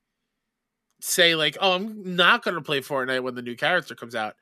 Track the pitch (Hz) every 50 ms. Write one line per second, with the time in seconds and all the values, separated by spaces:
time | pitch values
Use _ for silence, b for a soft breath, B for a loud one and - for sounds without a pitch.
0 | _ _ _ _ _ _ _ _ _ _ _ _ _ _ _ _ _ _ _ _
1 | - - - - 175 170 165 160 156 151 151 - 185 196 185 180 196 226 214 214
2 | 190 185 180 175 175 180 226 240 - 226 180 165 151 - 151 139 135 - 147 135
3 | 127 131 131 127 123 127 123 123 123 120 120 113 147 151 180 180 160 - 113 -
4 | - 117 117 113 107 107 104 B